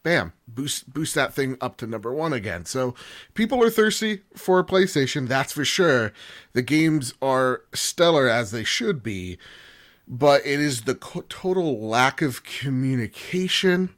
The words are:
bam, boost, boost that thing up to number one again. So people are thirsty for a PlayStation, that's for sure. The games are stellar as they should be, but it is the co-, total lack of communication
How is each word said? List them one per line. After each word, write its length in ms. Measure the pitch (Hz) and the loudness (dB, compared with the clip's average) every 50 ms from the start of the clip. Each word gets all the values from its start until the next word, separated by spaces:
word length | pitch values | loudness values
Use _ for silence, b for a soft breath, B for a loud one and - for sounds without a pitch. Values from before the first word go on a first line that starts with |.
| _ | _
bam, 280 | 156 175 156 98 82 - _ _ - | 0 0 0 0 -2 -8 _ _ -16
boost, 460 | 117 113 139 143 - - - - 127 | -10 -8 -6 -6 -6 -8 -10 -10 -8
boost 200 | 147 143 131 - | -6 -6 -4 0
that 180 | 156 139 120 - | -2 -2 -2 0
thing 240 | - 139 131 131 - | -2 -2 -2 -2 -6
up 160 | - 123 - - | -8 -10 -8 -10
to 80 | - 110 | -10 -8
number 260 | 113 110 101 117 127 | -8 -8 -6 -6 -4
one 180 | 147 160 165 | -4 -2 -2
again. 320 | 147 123 95 110 87 87 85 | -2 -2 -4 -6 -8 -8 -8
So 300 | - - 131 127 127 127 B B B B B B B B | -8 -4 -4 -4 -4 -4 B B B B B B B B
people 280 | - 220 220 277 247 | -2 -2 0 4 4
are 80 | 233 233 | 4 4
thirsty 520 | 226 - 214 220 208 - 226 220 214 190 _ _ _ | 4 4 2 2 2 0 -2 -2 -4 -4 _ _ _
for 240 | - - - 185 185 | -12 0 2 4 4
a 40 | 175 | 4
PlayStation, 640 | 170 - 190 190 185 - 156 135 127 - 151 131 120 | 2 4 2 2 4 2 0 0 0 -2 -4 -4 -2
that's 240 | 131 135 135 - | 0 -2 -2 -2
for 140 | - 151 143 | -4 -4 -2
sure. 480 | - - - 185 170 139 123 113 104 B B B B B B B B B | -2 2 2 4 4 4 4 2 0 B B B B B B B B B
The 80 | 123 | -4
games 520 | 127 117 143 156 160 160 156 156 131 117 - _ | -2 2 2 2 4 4 2 0 -2 -4 -8 _
are 420 | - 135 135 131 131 127 127 - _ _ - | -2 0 2 2 2 0 0 -4 _ _ -8
stellar 540 | - - - - - 175 170 165 151 135 127 | -6 -6 -6 0 2 4 4 6 4 4 4
as 220 | 113 120 120 101 | 2 2 0 -2
they 120 | 101 117 110 | -6 -6 -4
should 400 | - - - 240 220 196 139 104 | -4 -4 -2 -2 -2 -4 -4 -4
be, 340 | 113 101 95 90 90 90 - B B B B B B B B B B B B B B | -8 -8 -6 -8 -8 -10 -12 B B B B B B B B B B B B B B
but 320 | 123 120 139 147 143 139 143 | -6 2 4 6 6 6 4
it 140 | 143 143 143 | 2 -2 0
is 220 | 147 147 135 117 113 | 0 -2 -2 -4 -4
the 120 | 117 127 | -4 -4
co-, 300 | - - - - 175 - _ | -4 -6 -14 -12 -12 -12 _
total 540 | - - - 190 185 190 180 160 135 110 110 | -16 -8 -4 -2 0 0 0 0 -2 -4 -4
lack 360 | 110 110 120 127 135 - - | -2 2 4 4 4 2 0
of 220 | 165 143 120 - _ | -2 -2 -4 -6 _
communication 1500 | - - - 120 139 135 127 131 131 131 127 113 104 - - - - - 180 185 185 - - - 185 180 180 185 180 - | -14 -12 -8 -6 -4 -2 0 0 0 0 -2 -2 -4 -8 -14 -14 -6 -4 -2 -2 0 -2 2 2 2 2 2 0 -2 -4